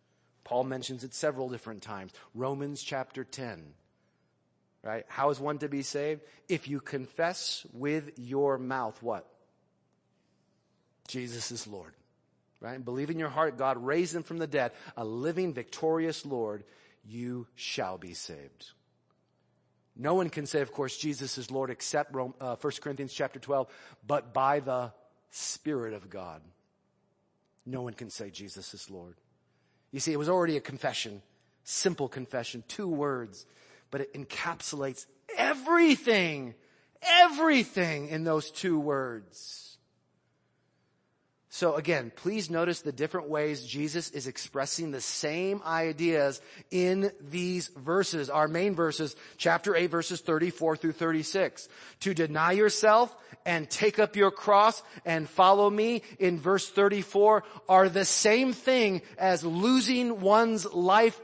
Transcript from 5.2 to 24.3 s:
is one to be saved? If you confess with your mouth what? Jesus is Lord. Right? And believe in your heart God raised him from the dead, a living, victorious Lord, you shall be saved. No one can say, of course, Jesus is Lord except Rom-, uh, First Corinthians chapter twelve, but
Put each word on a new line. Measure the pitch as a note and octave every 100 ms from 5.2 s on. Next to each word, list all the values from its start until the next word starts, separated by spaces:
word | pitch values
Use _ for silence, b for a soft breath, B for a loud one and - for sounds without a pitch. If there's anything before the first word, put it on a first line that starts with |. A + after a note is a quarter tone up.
| C#3
is | C3
one | C#3+ D3
to | D3
be | C#3
saved? | C3+ D3 C#3+ D#3 b b -
If | E3 C3+
you | C#3+
confess | - C#3 B2+ - E3 F3+ - - -
with | A#2 C#3+ D#3 D3 -
your | A#2+ C#3 C#3+ C3+
mouth | B2+ C3 A#2 -
what? | A#2 G#2+ - _ _ _ _ _ _ _ _ _ _ _ _ _ _ _ _ _ -
Jesus | C3 B2 A#2 A2+
is | A#2 G#2+
Lord. | G2+ E2 - _ _ _ _ _ _
Right? | A2+ C3
And | B2
believe | B2+ D3
in | E3
your | D#3
heart | C3+ D#3+ B2+
God | C3+ B2
raised | B2 D#3 F3 E3+
him |
from | D#3+ E3+
the | D#3+
dead, | C#3+ A#2+ B B -
a |
living, | A2 A#2 D3 E3 F#3 B2+
victorious | A#2 - D#3+ D#3+ E3 D3+
Lord, | C#3+ B2+ A2 G#2 G2+ b b b
you | G#2+ A#2 A#2+ B2 A#2 -
shall | - - G2 F#2
be | F2+
saved. | E2+ - D#2 C#2 - - _ _ _ _ _ _ _ _ _ _ _ _ -
No | C#3
one | F#3 E3+
can | D3+ D3
say, | D3+
of | C3+
course, | - C3+ -
Jesus | D#3 C3+ C3 -
is | A#2+
Lord | C3+ C3
except | A#2+ - D3+ D3
Rom-, | C3+ B2+ -
uh, | C3 A#2
First | D3 -
Corinthians | D3+ C3+ C#3
chapter | - C#3 C3
twelve, | C3 C#3 B2+ B B B G#2+
but | C#3+ A#2+